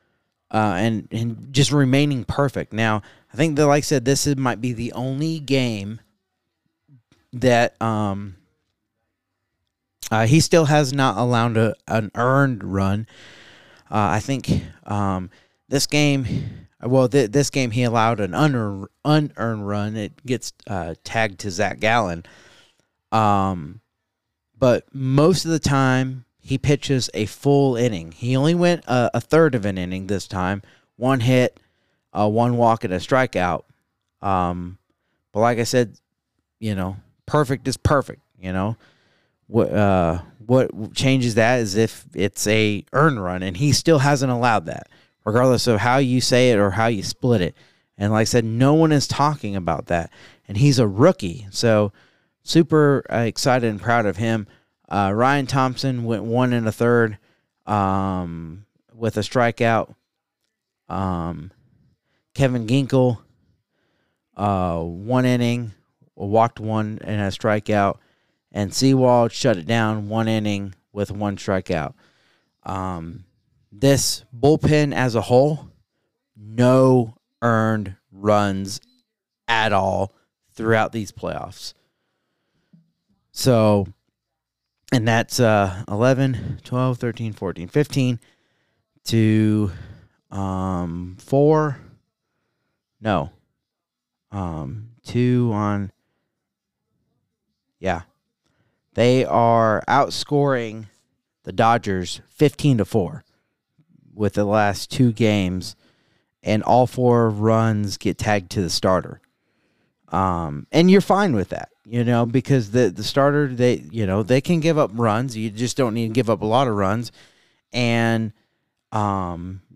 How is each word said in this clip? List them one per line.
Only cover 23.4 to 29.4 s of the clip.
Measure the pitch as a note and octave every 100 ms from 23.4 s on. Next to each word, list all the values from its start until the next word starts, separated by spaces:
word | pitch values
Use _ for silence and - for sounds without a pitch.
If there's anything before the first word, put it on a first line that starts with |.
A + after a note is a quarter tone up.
| F#2+ F2+ D2+ F#2+ _ _ _ _ _ _ _ _
but | B2+ A2+ -
most | C3+ C3 C#3 D#3+ E3+
of | E3
the | D#3+
time, | C#3+ C#3 C3 B2+ C3 C3 - _
he | - C3
pitches | C#3 D3 - C3 -
a | - G#2
full | - C#3+ C#3+ C#3 A#2
inning. | B2 F#2 E2
He | - B2 C3
only | D3+
went | F3 F3 E3+ -
a, | B2 A#2
a | A#2
third | - D#3